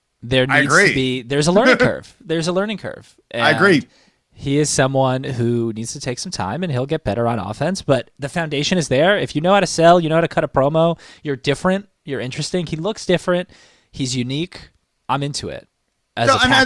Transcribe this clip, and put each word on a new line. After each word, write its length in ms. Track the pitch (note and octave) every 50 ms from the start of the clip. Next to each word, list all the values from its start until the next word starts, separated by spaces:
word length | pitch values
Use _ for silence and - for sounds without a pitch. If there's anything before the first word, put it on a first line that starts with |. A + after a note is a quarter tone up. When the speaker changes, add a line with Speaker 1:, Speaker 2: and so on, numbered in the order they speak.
| _ _ _ _
Speaker 1:
there 240 | - A#2 C3 C3 B2+ C3
Speaker 2:
I 120 | C3+ D3
Speaker 1:
needs 120 | C#3+ C#3+ D3+
Speaker 2:
agree. 160 | F3+ G3+ E3+
Speaker 1:
to 60 | -
be, 260 | C3+ C3 B2+ B2+ C3
there's 260 | A#2+ A#2+ C#3 C#3+ D3
a 60 | E3+ F3+
learning 240 | G#3 B3 B3+ A#3+
Speaker 2:
<laughs> 0 |
Speaker 1:
curve. 360 | - - A#2 E2+ C2 - - _ _
There's 300 | - - D#3+ E3 D#3 F3
a 20 |
learning 280 | F3 F#3 G3+ A3 G#3+ F3+
curve. 360 | - G#2+ - - - _ _ _ _ - -
Speaker 2:
I 180 | A#2 B2 D3+
agree. 240 | D#3 - F3+ G3+ F3+
Speaker 1:
And 100 | C3 F#2 - _ _ _ _ _ _ _ _ _
he 260 | - C3+ C#3 C#3 D3
is 100 | D3+ -
someone 540 | - - C3+ C3 C3+ C3+ C3+ C3 C3 C3 C#3
who 500 | C#3 C3 A#2+ A#2 A#2 A#2+ A#2 A#2 A2+ G#2+
needs 200 | A2 A2+ - -
to 60 | C#3+
take 200 | - C3 A#2+ -
some 120 | - F#3
time, 300 | - - F#2+ F#2 A#2 D#3+ F#3
and 80 | F3
he'll 140 | C3 B2 C3
get 180 | C3+ D#3+ D#3 -
better 240 | B2+ A#2+ A#2 A#2
on 120 | A#2 A#2+ A2+
offense, 420 | F2+ G2 A2 - D3 E3+ F#3+ -
but 300 | - - C#3 A#2+ - - _ -
the 100 | C#3 C3
foundation 480 | - F3 E3 D#3 D3 C#3 D3 - F#3
is 100 | F3+ D3
there. 300 | - B2+ C3 D#3 F#3 G#3
If 180 | F#3+ C3+ - -
you 60 | D3+
know 120 | D#3 F3+ G3
how 60 | G3+
to 60 | F#3
sell, 320 | - - - D#3+ E3+ F3 F3+
you 100 | E3 D3+
know 60 | D#3+
how 60 | E3
to 60 | E3
cut 160 | - - E3+ D#3
a 40 |
promo, 520 | - - C#3 C3 C#3+ D#3 D#3+ E3 E3+ E3 - - - - - -
you're 120 | D3+ C#3
different, 540 | B2+ - D3 C#3 - - F#3 F#3 G3 G3+ _ _ _ _
you're 140 | - C3+ A2
interesting. 480 | A2+ C3 - - D3 - - F3+ E3+
He 80 | - E3
looks 300 | D#3 D#3+ G#3 G#3+ - -
different. 440 | - F3+ E3 - F#3 F3 F3+ F3+ - - _ _ _ _ _ _ _
He's 240 | - - C#3 B2+ B2
unique. 540 | B2+ A#2+ B2+ C3+ D3 E3+ - - - - - _ _ _ _ _ _ _ -
I'm 140 | B2+ C#3 C#3+
into 260 | C#3+ C#3 - - E2+
it 180 | C2 - - _ _ _ _ _ _ _ _ _ _
as 120 | A2+ A#2
Speaker 2:
No, 80 | C3 -
Speaker 1:
a 20 |
Speaker 2:
I 40 | G#3+ B3
mean, 80 | B3+ C4 C4 C4